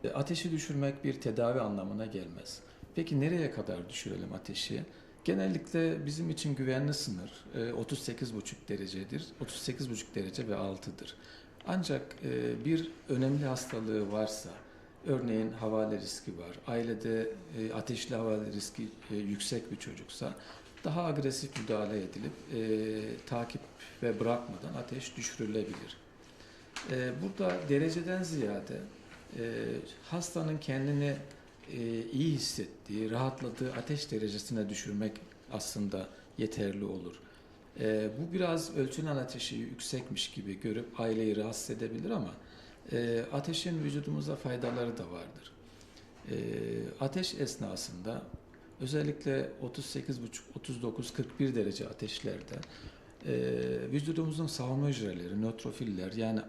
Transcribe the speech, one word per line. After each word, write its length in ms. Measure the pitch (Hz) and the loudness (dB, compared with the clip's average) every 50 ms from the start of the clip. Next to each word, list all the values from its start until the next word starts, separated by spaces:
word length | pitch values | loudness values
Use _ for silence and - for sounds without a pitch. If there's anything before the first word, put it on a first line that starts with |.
| - | 0
E, 60 | 120 | 0
ateşi 420 | - 131 143 - 180 160 - 175 | 2 2 2 2 2 0 2 2
düşürmek 520 | 160 156 147 - 151 139 139 139 139 139 - | 2 2 0 0 2 2 4 2 2 2 0
bir 180 | 139 135 - | 0 0 2
tedavi 380 | - 123 - - 120 117 123 131 | 0 0 4 4 4 6 6 4
anlamına 460 | 113 104 104 98 92 98 104 104 110 | 4 2 2 0 0 0 -2 -2 -2
gelmez. 560 | 107 101 98 90 85 85 87 - - - - - - - - - - - | -2 -2 -4 -4 -4 -8 -10 -10 -10 -10 -12 -12 -16 -16 -16 -16 -4 -2
Peki 260 | - 165 - 151 139 | 0 0 4 4 6
nereye 300 | 139 160 175 180 160 - | 6 6 6 4 4 2
kadar 380 | - 117 101 98 92 87 87 90 | 2 0 -2 -2 -2 -4 -4 -6
düşürelim 440 | - - - 101 98 92 92 95 98 | -6 -6 -4 -4 -4 -4 -4 -4 -6
ateşi? 500 | 92 - - - - - - 110 - - - - - - - - - - | -6 -6 -4 -4 -2 -2 0 0 -2 -2 -4 -10 -18 -18 -18 -20 -4 2
Genellikle 800 | - 180 196 190 190 180 160 - - - 170 165 165 160 - 147 | 4 4 6 6 4 4 2 0 2 2 4 4 6 4 2 0
bizim 240 | 143 147 156 170 165 | -2 0 0 0 0
için 260 | 156 - - 151 139 | 0 0 2 2 2
güvenli 380 | 127 135 131 131 131 139 147 147 | 4 4 4 4 4 4 4 2
sınır, 380 | - - - 101 90 90 - - - - - - | 2 0 0 -2 -2 -4 -6 -10 -12 -14 -6 -2
e, 180 | 127 113 117 120 | -2 0 0 0
otuz 260 | 117 113 - 143 135 | 0 0 0 -2 -2
sekiz 360 | - - 117 113 131 120 110 | 0 -4 -2 -2 -2 -2 -2
buçuk 340 | 107 98 - - - - - | -4 -4 -4 -8 -10 -4 -4
derecedir. 560 | 104 98 98 92 95 98 98 98 127 147 160 - - - | -2 -2 -2 -2 -4 -4 -4 -2 -4 -4 -4 -6 -6 -8
Otuz 140 | 147 - - | -6 -6 -6
sekiz 340 | - - - 123 127 143 127 | -4 -2 -2 -2 -2 -2 -2
buçuk 260 | 117 104 - - - | -2 -4 -6 -6 -4
derece 320 | - 98 92 - - 123 113 | -2 -2 -2 -2 -4 -2 0
ve 80 | 101 | 0
altıdır. 600 | 98 101 98 95 95 - - 90 - - - - - - - - - - - - - - - | 0 0 -2 -2 -4 -6 -8 -8 -8 -10 -12 -12 -14 -18 -18 -18 -18 -18 -18 -18 -10 -2 2
Ancak, 480 | 185 185 175 151 147 131 - - - - - | 2 2 4 2 2 0 0 -4 -10 -6 -2
e, 420 | 135 123 123 123 123 120 113 117 | 0 0 2 2 2 0 2 4
bir 260 | 147 165 160 165 - - - - - | 4 4 4 4 0 -6 -10 -2 0
önemli 360 | 139 123 131 131 143 147 147 | 4 4 6 6 6 4 4
hastalığı 680 | 135 131 127 - - - 113 110 110 110 107 104 98 | 2 2 0 -2 -2 -2 -2 2 2 4 4 4 4
varsa, 380 | 104 107 107 107 - - - 87 82 - - - - - - - - - - - | 4 2 2 2 0 -4 -6 -8 -10 -10 -14 -16 -18 -18 -20 -20 -18 -8 0 2
örneğin 440 | 139 127 120 120 110 110 110 110 | 2 4 4 4 4 4 4 2
havale 460 | - - 113 110 110 110 107 107 107 98 | 0 0 0 4 4 4 4 4 2 0
riski 400 | 98 95 - - - - 92 85 | -2 -4 -6 -6 -6 -6 -8 -6
var, 220 | 85 85 90 - - - | -8 -8 -10 -8 -4 0
ailede, 640 | 117 117 117 117 113 104 - 117 113 113 110 - - - - - 151 120 | 0 2 2 2 0 0 2 2 2 2 2 0 -2 -6 -10 -8 -4 -2
e, 140 | 110 110 - | -2 0 0
ateşli 420 | 110 107 - 123 101 - - 127 | -2 -2 0 -2 -2 0 0 0
havale 360 | 113 113 113 107 107 107 104 | 2 4 4 4 2 2 0
riski, 360 | 101 101 - - - - 113 107 - - - - | -2 -4 -4 -4 -4 -4 -6 -6 -6 -10 -8 -2
e, 40 | 110 | -2
yüksek 560 | 104 104 98 101 101 - - - 117 - - | 0 2 2 0 0 0 0 0 0 -2 -2
bir 60 | 101 - | -8 -6
çocuksa, 580 | - - - - - - - - - - - - - - - - - - - - - | -6 -8 -8 -10 -10 -12 -8 -4 -4 -4 -4 -6 -12 -14 -16 -16 -16 -18 -18 -4 -2
daha 200 | 180 151 170 175 | 0 2 2 2
agresif 580 | 165 147 143 135 135 131 - - 135 - 139 | 2 2 4 2 2 2 0 -4 -4 -4 -4
müdahale 360 | 110 - 113 104 104 101 107 104 | 0 2 2 2 2 2 2 0
edilip, 340 | 92 92 - 95 110 - - - - - - | 0 -2 -4 -4 -4 -4 -6 -6 -8 -4 -2
e, 680 | 113 110 110 110 107 110 110 107 107 107 110 113 - - | 0 4 4 4 4 4 2 0 0 -2 -2 -4 -6 -4
takip 360 | - 131 117 117 - - - - - - - - - - - - | -2 -2 0 0 -2 -4 -8 -8 -8 -16 -16 -16 -16 -8 0 2
ve 160 | 120 113 - | 2 4 4
bırakmadan 540 | - 113 120 120 - - - - - - - | 4 4 4 4 2 -4 -6 -6 -6 -4 -4
ateş 440 | - - - - 131 131 - - - | -4 -4 -4 -6 -6 -6 -6 -6 -4
düşürülebilir. 800 | 117 - - - 117 104 107 110 101 87 - - - 78 - - - - - - - - - - - - - - - - - - - - | -4 -4 -2 -2 -2 2 2 2 0 0 -4 -6 -8 -10 -12 -14 -16 -20 -20 -20 -20 -20 -20 -18 -18 -18 -18 -18 -20 -12 -10 -8 -4 0
E, 200 | 131 127 127 127 127 139 | 0 2 2 0 0 0
burada 480 | 170 196 190 - 196 180 180 180 170 147 | -2 -2 0 2 2 2 4 2 4 6
dereceden 540 | 143 139 156 165 160 175 165 175 185 190 180 | 6 6 6 6 4 2 0 2 0 0 0
ziyade, 580 | 165 165 147 120 101 101 98 - - 127 - - - - - - - - - - - - - | 0 2 2 2 2 2 0 -2 -4 -6 -6 -6 -8 -12 -16 -16 -16 -18 -18 -16 -10 -6 -4
e, 20 | 117 117 113 113 113 117 117 - - - - - - - | -2 -2 0 0 0 0 -2 -2 -4 -8 -12 -14 -8 -4
hastanın 480 | 165 175 170 - - 175 160 156 156 151 | -2 -2 -2 0 0 0 2 2 0 0
kendini, 580 | 147 - 131 135 135 143 147 143 143 143 139 139 - - - - - - - - - - 147 | 0 0 0 2 4 4 4 6 4 4 2 0 -4 -10 -14 -16 -18 -20 -20 -18 -12 -8 -4
e, 300 | 127 117 117 117 113 117 117 | -2 0 0 0 0 -2 0
iyi 220 | - 131 151 165 151 | 2 4 6 6 4
hissettiği, 800 | 131 - - - - 107 - - - - - 101 104 110 110 | 4 2 0 0 -2 -2 -4 -6 -14 -8 -4 0 0 2 2
rahatladığı 600 | 113 120 131 131 131 - 135 123 113 - 131 127 127 | 4 4 4 2 2 0 -4 -4 -2 0 0 0 0
ateş 380 | 120 113 - 151 143 - - | -2 -2 0 0 0 0 0
derecesine 580 | 113 107 110 104 101 104 - - 117 110 104 101 | 0 2 2 2 0 -2 -2 0 2 2 2 2
düşürmek 420 | 104 - - 110 104 104 107 107 107 - - - - - - - | 0 -2 -2 -2 0 2 2 0 0 -4 -12 -14 -16 -18 -12 -4
aslında 560 | - 107 - - - 113 104 98 98 95 92 - - - - - - - | -4 -4 -2 -2 -2 0 0 0 0 -2 -4 -4 -10 -16 -18 -12 -2 0
yeterli 480 | 110 107 - - 107 98 95 101 101 | 0 0 2 2 2 2 2 0 -2
olur. 340 | 95 92 92 90 87 - - - - - - - - - - - - - - | -2 -2 -4 -4 -6 -10 -10 -16 -18 -18 -20 -20 -20 -20 -20 -20 -16 -4 0
E, 300 | 127 110 107 107 107 107 107 127 | 2 4 4 4 4 2 0 -2
bu 140 | 160 170 170 | -4 0 2
biraz 440 | 185 180 175 165 160 - - - 151 | 2 4 4 4 2 0 0 2 2
ölçülen 380 | 135 131 - - 151 156 143 | 2 2 2 0 0 0 2
ateşi 400 | 135 123 - - 123 - - 120 | 0 0 -2 -4 -4 -4 -2 -2
yüksekmiş 760 | 113 113 - - - - - - 127 - - - 95 - - | -2 -4 -4 -6 -6 -4 -2 -2 -2 -2 -2 -2 -2 -2 -2
gibi 280 | - - 98 101 95 95 | -2 -6 -4 -4 -4 -2
görüp 400 | - 117 107 113 120 120 - - | 0 0 0 0 -2 -4 -2 0
aileyi 360 | 113 113 110 110 110 110 104 | 2 4 4 6 6 4 4
rahatsız 340 | 104 107 110 110 - - - | 4 2 0 0 -4 -2 -4
edebilir 400 | 123 110 113 110 113 - 147 196 | -2 -2 -2 -2 -2 -2 0 2
ama, 240 | 226 190 110 90 - - - - - - - - - - - - | 2 2 2 0 -4 -10 -14 -16 -18 -18 -18 -18 -18 -16 -8 0
e, 320 | - 120 120 117 117 117 117 - - | 0 2 4 4 4 2 2 2 0
ateşin 500 | 139 139 - 165 151 - 180 170 160 151 | 0 2 2 0 0 2 2 2 2 2
vücudumuza 520 | 147 139 147 143 - 151 147 143 147 151 | 2 0 0 0 2 0 0 2 0 -2
faydaları 600 | 139 - 131 123 120 120 120 120 123 120 117 113 110 | 0 0 0 0 2 2 0 2 2 0 0 0 -2
da 140 | 92 85 | -4 -6
vardır. 400 | 87 87 82 85 - - - - - - - - - - - - - - - - - - - - | -6 -8 -8 -10 -12 -14 -16 -16 -18 -18 -20 -20 -18 -18 -20 -20 -18 -20 -20 -18 -18 -14 -6 -4
E, 40 | - 78 58 58 - 58 57 57 58 57 57 - - - | -2 -2 0 0 0 0 0 0 0 -2 -2 -4 -2 0
ateş 360 | 135 135 - 190 180 - - | 0 0 2 2 0 0 0
esnasında 840 | - 139 - - - 107 98 95 - - - - 87 92 107 117 - - - - - - - - - - - - - | 0 0 0 0 -4 -4 -4 -4 -4 -6 -6 -8 -6 -4 -4 -4 -4 -6 -8 -12 -14 -14 -18 -20 -20 -20 -20 -8 -6
özellikle 680 | 135 127 147 151 147 147 147 - - 143 135 135 135 135 - - | -4 0 2 2 2 2 0 0 2 2 4 4 2 0 -2 -4
otuz 240 | 131 123 - - 135 | -6 -4 -4 -4 -6
sekiz 360 | - - 139 131 - 135 120 | -4 -4 -4 -2 -2 -2 -2
buçuk, 240 | 117 113 - - - - - - | -4 -6 -8 -10 -12 -10 -12 -10
otuz 240 | - - 131 117 | -6 -6 -4 -2
dokuz, 320 | 120 117 - - 120 - - | -2 -2 -2 -2 -4 -4 0
kırk 260 | - 127 - - - | -2 -2 -2 2 2
bir 160 | 143 135 123 | 4 4 6
derece 320 | 117 101 101 98 - - - | 4 4 4 2 -2 -4 -6
ateşlerde, 680 | - - - 107 - - - - - - - - - - - - - - - - - - - - - - - | -4 -6 -4 -4 -4 -2 -2 -2 -4 -4 -6 -8 -8 -8 -8 -10 -12 -12 -12 -12 -14 -14 -18 -20 -18 -8 -2
e, 100 | 147 131 - - 127 123 123 - - - 123 127 127 | 2 2 4 4 4 4 2 2 2 2 2 0 2
vücudumuzun 560 | 127 147 147 156 165 160 160 160 151 156 165 151 | 2 2 2 2 2 2 2 2 2 2 0 0
savunma 400 | - - 127 127 131 139 143 143 | 0 0 0 2 4 4 4 4
hücreleri, 540 | 139 117 110 98 87 87 87 87 95 101 | 4 2 2 0 0 -2 -4 -2 0 2
nötrofiller 720 | 110 113 113 - - - - - 131 110 101 92 90 95 104 | 2 2 0 0 -4 -6 -4 -2 -2 0 0 0 -2 -2 0
yani 260 | 113 113 110 113 107 107 | 2 2 4 4 2 0